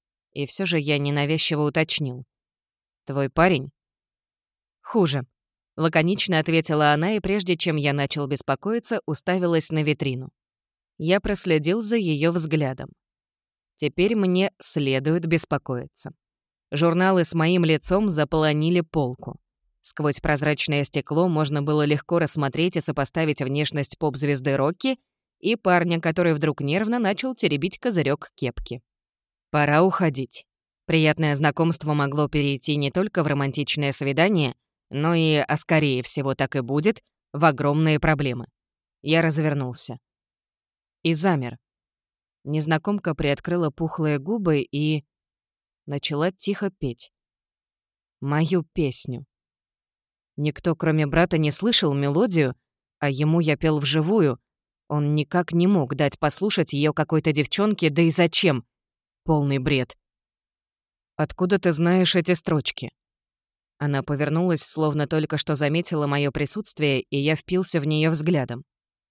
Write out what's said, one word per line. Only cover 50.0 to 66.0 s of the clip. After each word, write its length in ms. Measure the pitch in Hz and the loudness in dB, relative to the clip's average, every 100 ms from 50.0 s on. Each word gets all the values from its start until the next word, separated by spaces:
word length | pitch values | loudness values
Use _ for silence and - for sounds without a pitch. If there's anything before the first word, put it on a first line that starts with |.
| _ _ _ - | _ _ _ -6
Никто, 380 | 151 - 175 160 | -4 -2 -4 -2
кроме 320 | 160 156 147 | 0 0 2
брата, 300 | 156 180 160 | 2 2 2
не 140 | 151 | 0
слышал 420 | 143 220 226 165 | 0 0 2 2
мелодию, 600 | 139 143 147 233 170 135 - _ _ _ _ | 0 0 0 2 2 0 -2 _ _ _ _
а 100 | 143 | -4
ему 300 | 135 151 170 | 0 2 2
я 180 | 156 143 | 2 0
пел 220 | 160 151 | 0 0
вживую. 600 | 139 156 156 220 151 120 _ _ _ _ - | 0 0 2 4 2 0 _ _ _ _ -6
Он 280 | 147 147 151 | -2 0 0
никак 380 | 147 180 170 | 0 -2 0
не 140 | 170 180 | 2 4
мог 280 | 196 123 135 | 4 2 0
дать 240 | 143 - | -2 0
послушать 540 | 151 - 208 - 156 | -2 0 0 0 0
ее 200 | 143 151 | 0 0
какой-то 380 | 147 151 156 160 | 0 0 0 2
девчонке, 580 | 147 143 - 208 202 160 | 0 0 0 0 2 0
да 120 | 147 | 2
и 80 | 170 | 2
зачем? 540 | 160 170 - 175 131 - _ _ _ _ _ | 4 2 2 2 0 -4 _ _ _ _ _
Полный 360 | - 151 143 139 | 0 2 2 0
бред. 380 | 131 139 123 - _ _ _ _ _ _ _ _ _ _ _ - | 2 0 -2 -8 _ _ _ _ _ _ _ _ _ _ _ -4
«Откуда 440 | 151 - 180 196 | -4 -2 0 2
ты 120 | 185 | 2
знаешь 440 | 151 170 185 180 180 | 2 4 4 4 2
эти 180 | 165 | 2
строчки?» 580 | 175 - 156 - - 113 - _ _ _ _ _ _ _ - | 0 0 0 -2 -6 -10 -12 _ _ _ _ _ _ _ -6
Она 260 | 143 139 | -4 -2
повернулась, 580 | 131 139 147 156 180 160 | -2 -2 0 0 2 0
словно 460 | - - 156 147 143 | -2 -2 0 0 -2
только 300 | 156 151 151 | -2 -2 -2
что 180 | - 143 | -2 0
заметила 500 | 147 160 170 160 | 0 0 -2 -2